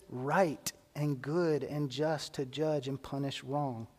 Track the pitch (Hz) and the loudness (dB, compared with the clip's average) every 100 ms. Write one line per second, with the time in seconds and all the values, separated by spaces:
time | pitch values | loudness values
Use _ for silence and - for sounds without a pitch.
0 | - 123 135 165 180 131 - - - 147 | -10 -6 2 4 4 2 -6 -10 -12 -2
1 | 147 135 135 170 170 147 135 147 147 123 | 0 0 0 2 4 2 0 -2 -2 0
2 | 156 151 - - 131 135 156 151 131 135 | 0 0 -2 -4 -4 0 2 2 0 -6
3 | - 139 139 - 131 143 139 113 113 | -4 -4 -2 -4 -4 -2 0 -2 -8